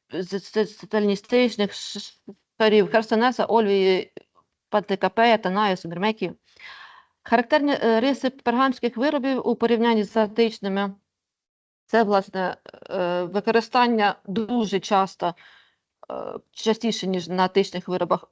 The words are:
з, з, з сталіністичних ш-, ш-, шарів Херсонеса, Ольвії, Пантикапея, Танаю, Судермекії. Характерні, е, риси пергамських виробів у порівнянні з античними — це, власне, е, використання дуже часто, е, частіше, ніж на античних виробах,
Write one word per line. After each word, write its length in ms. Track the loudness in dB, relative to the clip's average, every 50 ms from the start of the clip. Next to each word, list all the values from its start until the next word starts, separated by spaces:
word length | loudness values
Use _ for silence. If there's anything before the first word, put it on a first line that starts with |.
| _ _ -10
з, 260 | -10 -8 -6 -8 -10
з, 260 | -10 -4 -2 -2 -2
з 120 | -2 -4 -14
сталіністичних 960 | -14 -4 -2 0 0 0 0 -2 -4 0 2 2 2 2 2 -2 -4 -4 -4
ш-, 260 | -8 -12 -12 -12 -14
ш-, 140 | -14 -16 -20 _ _ -20 -20 _ _ _ _ _
шарів 300 | 2 6 6 6 4 4
Херсонеса, 540 | 2 0 0 2 0 2 2 2 2 0 -2
Ольвії, 640 | 2 2 2 4 4 2 4 4 4 2 2 0 -6 _ -20 -20 _ _ _ _ _ _ _ _ _
Пантикапея, 680 | -2 -2 -2 -2 -4 -2 -2 -2 2 2 4 4 4 4
Танаю, 400 | 2 -2 0 0 0 0 0 -2
Судермекії. 560 | -4 -10 -8 -4 -2 -4 -2 -2 -6 -8 -8 -10 _ _ _ _ -20 -20 -20 -20 -20 -20 -20 -20 _ _ _ _ _
Характерні, 500 | 0 2 2 2 2 0 0 2 2 0
е, 260 | 0 2 2 2 2
риси 300 | 2 0 -2 0 -2 -6
пергамських 680 | -6 -4 _ -2 0 2 2 0 0 -2 -4 -6 -4 -2
виробів 500 | -2 0 0 -2 -2 -2 -2 -2 -2 -2
у 80 | -2
порівнянні 480 | 0 0 0 2 2 2 2 2 2 0
з 140 | -2 0 0
античними — 800 | 0 0 2 0 0 0 0 -4 -6 -4 -2 -2 -4 -4 -6 -12 _ _ _ _ _ _ _ _ _ _ _ _ _ _ _ _ _
це, 180 | _ 2 2 2
власне, 540 | 4 2 0 0 -2 -6 -6 -4 -4 -6 -8 _ -20 -20 -20 -16 -10
е, 340 | -6 -4 -4 -2 -2 -4 -4
використання 920 | -4 -4 -4 -2 2 0 0 0 0 0 2 2 2 2 2 0 0 -2 -4 _ -6
дуже 520 | -6 -6 -4 -2 -2 -2 -2 -2 -2 -4
часто, 560 | -2 0 0 2 0 0 -4 _ -4 -4 -4 -6 -14 -20 -20 _ _ _ _ _ _ _ _ _ -16 _
е, 280 | -12 -10 -10 -10 -12 -14 -14 _
частіше, 560 | _ -6 -2 -2 -2 0 0 -4 -4 -2 -4 -4
ніж 200 | -4 -4 -4 -4
на 160 | -2 0 0
античних 440 | 2 2 0 0 0 -4 -10 -8 -6
виробах, 440 | -4 -2 0 0 -2 -4 -4 _